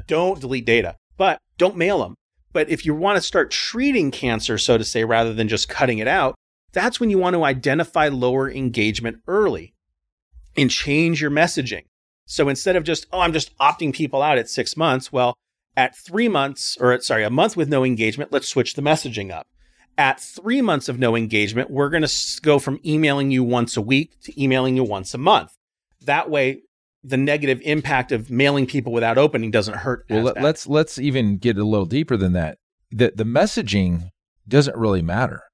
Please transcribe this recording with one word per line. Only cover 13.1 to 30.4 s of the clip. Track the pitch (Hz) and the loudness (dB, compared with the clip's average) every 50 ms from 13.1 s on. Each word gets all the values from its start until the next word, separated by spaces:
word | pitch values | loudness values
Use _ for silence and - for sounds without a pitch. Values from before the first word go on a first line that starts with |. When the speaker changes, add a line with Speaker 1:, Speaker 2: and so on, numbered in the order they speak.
Speaker 1:
"Oh, | - 185 | -2 0
I'm | 175 170 | 0 2
just | 156 156 - - - - | 0 -2 -4 -6 0 2
opting | 135 147 - - 170 143 | 2 2 2 2 -2 -4
people | 127 - 156 139 143 135 | -2 -4 -4 -2 0 0
out | 143 151 147 123 | 2 2 2 2
at | 110 - | 0 -2
six | - - 117 - - | -4 -4 -4 -4 -2
months," | 151 165 160 131 131 - - | -2 0 0 0 -2 -4 -4
well, | - 131 123 123 120 - _ _ _ _ _ _ _ | -2 0 0 0 -2 -6 _ _ _ _ _ _ _
at | 135 131 127 - | 0 0 0 -2
three | - - - 170 214 240 233 | -8 -14 -6 -2 0 0 2
months, | 190 143 139 139 139 - - - - - | 2 0 -2 -2 -4 -8 -8 -8 -4 2
or | 131 123 | 4 4
at, | 123 127 | 4 2
sorry, | - - 127 110 107 | 0 0 0 0 0
a | 107 | 0
month | 120 147 190 226 - | 2 2 2 2 0
with | 175 156 143 | -2 -2 0
no | 151 135 131 | 2 2 2
engagement, | 131 123 107 113 110 107 131 147 - | 0 0 0 0 -2 -2 -4 -4 -2
let's | 147 135 - - | -2 -2 -2 0
switch | - 139 117 - - | -2 -2 -2 -2 -4
the | - | -2
messaging | 139 147 160 156 - 135 113 110 98 95 | 0 0 0 0 -2 -6 -8 -8 -8 -8
up. | 87 78 - - _ _ _ _ _ _ _ _ _ - | -10 -12 -14 -16 _ _ _ _ _ _ _ _ _ 0
At | 143 135 139 - | 0 0 0 -2
three | - - - - 175 220 247 277 | -8 -16 -16 -8 -4 -2 0 0
months | 254 208 175 - - - | 2 0 0 -2 -2 -6
of | 123 123 | -2 0
no | 131 117 113 | 0 2 2
engagement, | 117 113 110 113 104 104 104 110 120 127 - | 0 0 0 0 0 0 0 -2 -4 -4 -2
we're | 135 135 143 143 | -2 -2 0 0
gonna | 160 165 156 | 0 0 0
s-, | 139 - - - - - - | 0 -2 -4 -6 -6 -8 -2
go | - 151 127 131 | 2 2 2 2
from | - 139 135 156 - | 2 -2 -6 -6 -4
emailing | 160 151 156 156 147 139 139 139 139 | -2 0 2 2 2 2 2 0 2
you | 135 127 127 | 2 2 2
once | 120 123 120 120 - - | 2 2 0 0 0 -2
a | 120 | -4
week | 101 113 135 139 160 - _ _ | 0 2 2 2 2 -2 _ _
to | - - - - | -20 -14 -6 -2
emailing | 135 135 131 131 127 131 127 | 0 2 2 2 2 0 0
you | 131 127 | 0 0
once | 104 104 95 95 - - | -2 -4 -8 -8 -10 -10
a | 120 | -2
month. | 139 185 214 127 80 - _ _ _ _ _ _ _ _ _ _ | 2 2 2 2 0 -4 _ _ _ _ _ _ _ _ _ _
That | - 139 143 160 - - | -2 -2 0 0 0 0
way, | 151 143 131 131 135 - - _ _ _ _ _ _ _ - | 0 0 0 0 -2 -6 -12 _ _ _ _ _ _ _ -6
the | 131 135 | -2 0
negative | 127 135 143 147 151 147 135 131 120 - | 0 2 2 0 0 0 0 0 0 0
impact | 156 151 151 - 147 147 127 123 - | -2 -2 -2 0 0 -2 -2 0 -2
of | 135 110 107 - | -4 -4 -4 -4
mailing | 120 120 139 139 143 139 131 | 0 2 2 2 2 2 0
people | 127 - 139 113 123 | 0 -2 -4 -4 -2
without | 117 117 113 113 117 127 | -2 0 0 2 4 4
opening | 147 151 - 117 113 110 | 4 4 2 -2 -2 0
doesn't | 107 110 101 107 104 - | 0 0 0 -2 -6 -6
hurt | - 135 123 - - - | -6 -6 -6 -6 -4 -2
Speaker 2:
Well, | 107 107 | 0 0
Speaker 1:
as | 113 | 0
Speaker 2:
let, | 127 - | 0 0
Speaker 1:
bad. | - | 2